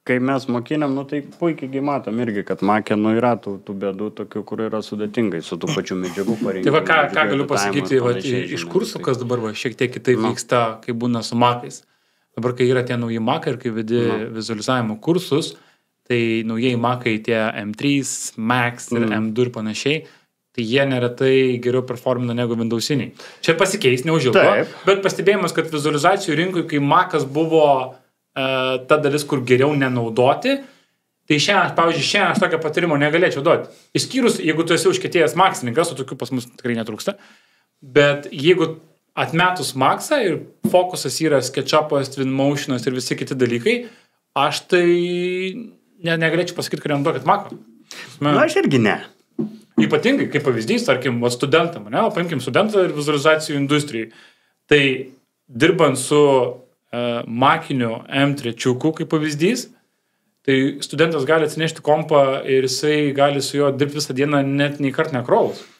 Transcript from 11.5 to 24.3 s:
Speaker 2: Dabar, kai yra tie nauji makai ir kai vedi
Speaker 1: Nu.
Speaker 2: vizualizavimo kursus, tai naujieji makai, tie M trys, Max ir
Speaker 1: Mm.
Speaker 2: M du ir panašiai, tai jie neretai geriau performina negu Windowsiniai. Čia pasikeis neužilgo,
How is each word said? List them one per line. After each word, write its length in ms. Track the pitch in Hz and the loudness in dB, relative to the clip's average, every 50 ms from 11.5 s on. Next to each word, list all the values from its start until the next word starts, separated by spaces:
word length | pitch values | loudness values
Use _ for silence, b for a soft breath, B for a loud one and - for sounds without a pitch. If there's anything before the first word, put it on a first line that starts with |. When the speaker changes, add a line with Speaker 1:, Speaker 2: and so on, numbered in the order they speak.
| 120 120 - 143 - - _ _ _ _ _ _ _ _ _ _ _ | 2 0 -6 -12 -16 -18 _ _ _ _ _ _ _ _ _ _ _
Speaker 2:
Dabar, 180 | - 113 123 123 | -4 -4 -4 0
kai 120 | 123 127 | 2 2
yra 160 | 123 131 127 120 | 2 4 2 0
tie 140 | 123 131 | 0 -2
nauji 220 | 117 120 117 113 113 | -4 -2 -4 -4 -2
makai 320 | 110 117 139 165 - 160 131 | 0 0 -2 -2 -2 -4 -6
ir 60 | 123 | -4
kai 120 | - 123 | -6 -6
vedi 300 | 110 110 113 110 117 120 | -4 -4 -4 -2 0 0
Speaker 1:
Nu. 160 | 117 - 110 107 110 117 113 | 0 0 -2 -2 -6 -8 -8
Speaker 2:
vizualizavimo 640 | 110 107 107 117 107 104 - 131 127 117 113 107 110 | -10 -8 -6 -8 -6 -2 -2 -2 0 0 -2 -4 -6
kursus, 520 | - 156 170 180 180 - 139 143 - - - b b b b b b b b _ _ _ | -2 -2 0 0 0 0 -2 -2 -2 -4 -10 b b b b b b b b _ _ _
tai 320 | 123 120 117 113 113 113 113 | -2 0 0 0 -2 -2 -2
naujieji 360 | 113 113 110 120 131 123 117 | -2 -4 0 0 0 0 2
makai, 400 | 117 120 123 123 123 123 110 107 110 | 0 0 -2 0 -2 -2 -2 -2 -2
tie 160 | - 117 113 110 110 120 | -2 0 0 0 -2 -4
M 200 | - 104 104 104 | -6 -8 -8 -8
trys, 580 | - - 143 143 139 131 - - - - - - | -4 -2 0 0 0 -2 -4 -8 -8 -10 -10 -8
Max 560 | - 110 113 123 127 120 120 120 120 - - | -6 -2 0 0 2 0 -2 -4 -8 -10 -4
ir 140 | 120 117 117 | -2 -2 0
Speaker 1:
Mm. 60 | 110 107 | 0 0
Speaker 2:
M 200 | 110 110 110 110 | -2 -2 -2 0
du 80 | 117 123 | 0 -2
ir 80 | 123 | -2
panašiai, 540 | 123 120 107 110 107 - - 139 147 160 151 B B B B B B _ _ _ _ - | -2 -6 -6 -6 -6 -4 -4 -4 -4 -4 -8 B B B B B B _ _ _ _ -8
tai 40 | 120 | -6
jie 180 | 110 117 139 135 | -2 0 0 0
neretai 800 | 135 131 127 123 120 123 - 135 131 131 131 131 131 123 120 | 2 0 0 -2 -2 -2 0 2 2 4 4 4 2 0 0
geriau 220 | 120 123 120 127 123 | -2 0 -2 -2 -2
performina 480 | 127 127 120 - 131 127 120 123 120 117 | -4 -8 -6 -2 -2 -2 0 -2 -2 -2
negu 220 | 120 123 117 117 | -2 -2 -2 -2
Windowsiniai. 560 | 113 117 113 117 117 110 - 151 135 104 87 - B B B B B B | -2 -2 -2 -2 -4 -2 -2 -2 -2 -2 -6 -10 B B B B B B
Čia 120 | - 165 | 0 2
pasikeis 480 | 165 196 185 - - - 135 123 123 127 | 2 2 0 0 0 2 2 2 2 0
neužilgo, 280 | 160 160 160 139 127 | 0 0 2 2 4